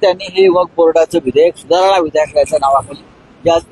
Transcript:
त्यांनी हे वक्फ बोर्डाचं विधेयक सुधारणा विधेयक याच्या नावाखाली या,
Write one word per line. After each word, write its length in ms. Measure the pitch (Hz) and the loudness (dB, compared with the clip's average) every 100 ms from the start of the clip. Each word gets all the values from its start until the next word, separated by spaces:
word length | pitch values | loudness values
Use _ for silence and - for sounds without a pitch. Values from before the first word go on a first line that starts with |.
त्यांनी 240 | 196 185 196 | -2 -2 -4
हे 220 | 180 190 | 0 2
वक्फ 240 | 180 180 - | 2 -2 0
बोर्डाचं 440 | 165 160 160 170 | 2 2 0 -2
विधेयक 340 | 131 135 175 - | -2 2 0 -2
सुधारणा 420 | 139 170 190 190 | -4 0 2 0
विधेयक 380 | 160 151 147 147 | -2 -2 -2 -2
याच्या 220 | 139 156 | -2 -2
नावाखाली 420 | 139 139 123 143 - _ _ _ 160 | 0 0 -2 -12 -20 _ _ _ -2
या, 80 | 165 - | -2 -4